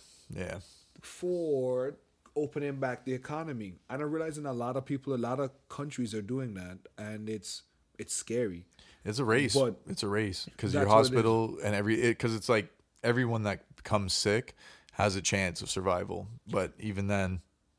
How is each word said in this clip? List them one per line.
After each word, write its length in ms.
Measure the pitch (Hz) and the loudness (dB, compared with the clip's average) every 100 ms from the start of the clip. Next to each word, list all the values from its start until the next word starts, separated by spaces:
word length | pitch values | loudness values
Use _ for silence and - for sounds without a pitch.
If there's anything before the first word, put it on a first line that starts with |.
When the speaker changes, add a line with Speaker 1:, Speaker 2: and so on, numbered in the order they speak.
| - - - | -20 -20 -12
Speaker 1:
Yeah. 300 | - 90 101 - - _ - | -8 -8 -8 -12 -20 _ -20
Speaker 2:
for 920 | - - 180 175 165 135 127 127 135 147 _ _ _ | -20 -8 -4 -2 0 0 0 0 -2 -6 _ _ _
opening 420 | - 143 151 143 139 | -4 -4 -2 -4 -2
back 240 | 135 123 | -4 -4
the 80 | 131 | -4
economy. 640 | 127 - 151 160 123 101 87 - | -6 -4 -6 -6 -6 -8 -12 -8
And 140 | 131 | -6
I'm 80 | 151 | -2
realizing 360 | 160 160 151 147 | -2 -4 -6 -6
a 60 | |
lot 240 | 120 120 131 | -4 -2 -4
of 80 | |
people, 300 | 131 139 139 | -4 -4 -2
a 20 | 127 120 | -2 0
lot 80 | 131 | 0
of 140 | 135 - - | -2 -6 -14
countries 440 | - 147 131 117 | -10 -8 -6 -4
are 100 | 110 | -4
doing 320 | 101 131 127 | -4 -4 -4
that, 240 | 95 90 92 - - | -6 -10 -12 -16 -12
and 300 | 107 107 107 | -10 -8 -6
it's, 320 | 107 - - - _ _ - | -8 -8 -12 -14 _ _ -14
it's 120 | 107 | -8
scary. 540 | - - 117 113 87 - _ - - | -6 -2 0 0 -4 -12 _ -20 -10
Speaker 1:
It's 160 | 98 110 | -6 0
a 40 | |
race. 300 | 120 120 135 | 4 4 4
Speaker 2:
But 260 | 139 123 98 - | 4 4 2 -8
Speaker 1:
It's 160 | 95 | -6
a 60 | 104 | -2
race 400 | 104 107 - - - | 0 0 -2 -10 -6
'cause 180 | 110 | 0
your 80 | 123 | 2
Speaker 2:
that's 80 | 98 | 8
what 60 | 110 | 8
it 40 | |
is. 60 | 127 | 8
Speaker 1:
hospital 480 | 127 113 113 113 - | 6 4 4 2 -2
and 120 | 104 101 | -2 0
every, 240 | 104 110 | 2 4
it, 160 | 120 113 | 4 2
'cause 160 | 120 | 0
it's 140 | 110 - | 0 2
like 240 | 110 98 _ _ _ | 2 2 _ _ _
everyone 400 | 117 120 120 117 | 0 2 2 0
that 320 | 104 95 - - | 0 -2 -6 -18
becomes 360 | - 107 95 | 0 2 2
sick 420 | - 107 107 - - - - _ | 0 4 2 0 -10 -20 -20 _
has 200 | - 104 | 0 2
a 80 | 95 | 2
chance 400 | - 98 92 85 | 0 2 0 -2
of 80 | 98 | -6
survival. 560 | 95 95 90 95 92 98 120 - | -2 0 0 -2 -8 -10 -14 -6
But 240 | 104 90 - | -2 -2 -4
even 260 | 107 98 98 | -6 -2 0
then. 360 | 101 95 90 - _ _ | 0 0 -4 -8 _ _